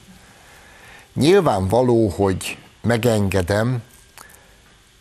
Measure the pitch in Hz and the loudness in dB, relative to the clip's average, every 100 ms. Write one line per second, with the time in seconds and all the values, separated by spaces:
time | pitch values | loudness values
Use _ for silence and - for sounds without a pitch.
0 | - - - - - - - - - - | -16 -20 -20 -20 -20 -20 -20 -20 -20 -20
1 | - - 135 196 151 104 95 113 127 117 | -12 -2 2 4 2 0 0 0 2 2
2 | 110 92 101 92 - - - _ 101 117 | 0 0 -2 -2 -6 -12 -18 _ -4 0
3 | 117 110 101 95 87 101 117 127 - - | 0 0 0 -2 -2 -2 -2 -4 -8 -20
4 | - - - - _ _ _ _ _ _ | -20 -20 -20 -20 _ _ _ _ _ _